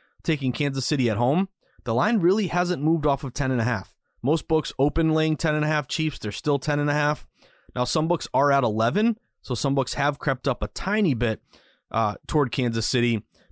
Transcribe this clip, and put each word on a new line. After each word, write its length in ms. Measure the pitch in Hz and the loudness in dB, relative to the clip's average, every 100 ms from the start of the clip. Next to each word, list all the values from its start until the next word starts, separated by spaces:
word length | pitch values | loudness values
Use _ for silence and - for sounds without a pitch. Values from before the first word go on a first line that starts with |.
| _ _ | _ _
taking 300 | - 147 131 | -2 0 -2
Kansas 320 | - 143 135 | -2 -2 -2
City 240 | - 143 120 | 0 2 2
at 80 | 104 | 2
home, 320 | 123 165 196 _ _ - | 2 2 -2 _ _ -10
the 100 | - | -2
line 240 | 117 185 226 | 0 2 2
really 300 | 170 214 190 | 2 2 0
hasn't 340 | 175 175 151 | -2 -2 0
moved 240 | 151 165 147 | 0 2 0
off 180 | 139 | 0
of 80 | 131 | -4
ten 180 | - 135 | -2 0
and 100 | 127 | 0
a 20 | |
half. 320 | 113 104 - _ _ _ | 0 -2 -6 _ _ _
Most 240 | 127 160 - | 0 0 0
books 280 | 160 - - | -2 -2 0
open 360 | 147 165 160 | 0 2 2
laying 220 | 156 160 151 | 2 0 0
ten 180 | 160 | 0
and 100 | 151 | 0
a 40 | 151 | 0
half 200 | 151 139 | -2 -2
Chiefs. 300 | - 156 - | -4 -4 -4
They're 140 | 107 | -8
still 260 | - 151 143 | -4 -2 0
ten 220 | - 147 | 0 0
and 100 | 147 | 0
a 40 | |
half. 320 | 147 147 147 - _ - _ - | 0 0 -2 -8 _ -20 _ -10
Now, 100 | 127 | -4
some 240 | 123 156 165 | 0 0 0
books 200 | 170 - | -2 0
are 180 | 127 143 | 0 2
at 120 | 139 | 4
eleven, 520 | 123 107 117 175 233 214 _ _ | 2 2 2 2 0 0 _ _
so 120 | - | -8
some 220 | 123 139 139 | -2 0 0
books 180 | 127 | 0
have 240 | - 143 139 | -2 -2 -2
crept 300 | 147 127 139 | -4 -2 -2
up 120 | 120 | -2
a 80 | 107 | -6
tiny 460 | - 190 214 190 | -6 -2 0 0
bit, 260 | 117 117 107 _ _ _ _ _ | 0 -2 -4 _ _ _ _ _
uh, 240 | 113 107 - - | -2 -2 -4 -2
toward 240 | 156 135 | 0 0
Kansas 360 | - 123 113 - | 0 0 0 0
City. 360 | 123 120 110 - - _ | 0 2 0 -4 -20 _